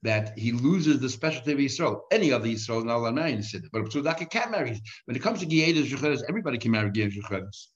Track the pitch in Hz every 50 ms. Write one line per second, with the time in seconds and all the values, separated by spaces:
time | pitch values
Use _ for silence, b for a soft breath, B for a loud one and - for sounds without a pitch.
0 | - 113 107 107 110 110 - 113 107 117 117 120 127 151 190 185 151 151 143 123
1 | 127 120 - - 151 160 156 - - 151 143 139 139 131 - - 165 127 - -
2 | - - 208 220 190 143 123 123 113 113 113 110 110 117 113 113 113 117 117 120
3 | 117 117 120 151 165 156 120 104 107 - 104 92 - - - 113 98 - - 147
4 | 143 160 165 - 175 - - 226 240 233 - - 135 120 110 107 B B B B
5 | B - 120 127 - 220 226 180 185 156 160 156 156 170 165 151 135 120 139 131
6 | 143 151 143 120 - - 185 226 185 147 123 113 110 113 113 107 104 101 101 110
7 | 107 101 98 101 101 - 101 95 95 101 - - - _ b